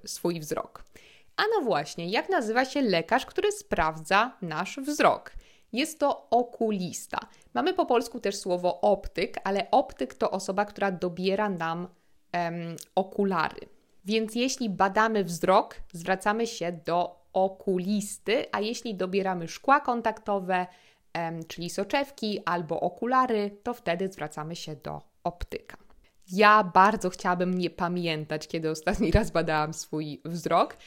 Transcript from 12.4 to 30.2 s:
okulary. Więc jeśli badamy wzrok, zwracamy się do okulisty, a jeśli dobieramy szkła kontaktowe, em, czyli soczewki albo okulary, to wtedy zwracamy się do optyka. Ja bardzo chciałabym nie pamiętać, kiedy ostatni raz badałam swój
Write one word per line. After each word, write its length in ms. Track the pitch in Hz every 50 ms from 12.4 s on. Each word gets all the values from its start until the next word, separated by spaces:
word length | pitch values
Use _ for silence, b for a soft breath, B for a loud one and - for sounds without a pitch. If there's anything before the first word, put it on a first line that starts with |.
| 170 170 170 170 165 170 165 - - - -
okulary. 680 | 185 190 196 - 208 202 196 190 165 156 - - - - - - - _ _ _ - -
Więc 300 | 190 220 220 220 214 -
jeśli 360 | 240 247 262 262 - 247 214
badamy 540 | 185 170 196 196 190 214 220 226 220 208 190
wzrok, 520 | 170 175 160 - 180 185 214 285 - - - - -
zwracamy 540 | - 165 170 185 190 185 - 208 208 226 233
się 260 | 226 - - 165 175
do 540 | 180 160 151 160 165 175 175 180 - - _ _
okulisty, 1120 | - 190 190 196 196 - - 196 185 185 180 190 214 202 202 - - - - - 214 285 - -
a 80 | - 208
jeśli 340 | 208 220 240 - - 240 208
dobieramy 540 | 185 190 185 185 196 185 190 185 180 165 160
szkła 320 | - - - 269 269 294
kontaktowe, 840 | 294 - 240 240 226 226 214 220 - - 202 196 185 180 185 180 180 180 B B B B B B B _
em, 320 | - 165 170 165 165 165 165
czyli 260 | - - - 170 175
soczewki 680 | - - 202 202 - 277 277 - - - 220 214 202 - -
albo 360 | 165 175 175 170 151 165 -
okulary, 760 | - 180 - - 233 240 254 262 262 247 226 208 202 202 202 -
to 120 | - 240 240
wtedy 380 | - - 175 170 175 190 190
zwracamy 440 | 190 - 151 151 - 156 151 156 170
się 200 | - - 160 151
do 240 | 139 - - 76 147 - _ _ _ -
optyka. 520 | - - - - - - - - - - - - - - _ b b b b - 190
Ja 320 | 180 196 214 208 214 214 208
bardzo 460 | 180 - 190 190 208 220 208 - 180
chciałabym 480 | - - - 185 180 180 180 180 185 185
nie 120 | 180 165
pamiętać, 760 | - - 180 170 175 180 175 165 156 156 151 151 151 156 - -
kiedy 220 | - 165 160 156
ostatni 400 | 160 160 - 175 202 - 233 165
raz 200 | - - 226 156
badałam 440 | - 170 160 160 156 151 151 156 160
swój 460 | - - - - 156 156 151 143 -